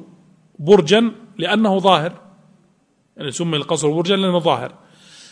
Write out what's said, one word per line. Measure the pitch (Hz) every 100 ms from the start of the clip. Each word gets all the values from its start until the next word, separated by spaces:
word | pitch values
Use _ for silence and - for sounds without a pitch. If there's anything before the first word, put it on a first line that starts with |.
| - - _ _ _ -
برجا | 147 202 151 208 233 - - -
لأنه | 170 208 220 190
ظاهر، | 190 175 165 185 - _ _ _ _ _ _ _ _ -
يعني | 147
سمي | 120 170 151
القصر | 143 160 147
برجا | 160 175 196
لأنه | 190 175
ظاهر، | 165 123 127 - _ _ - - -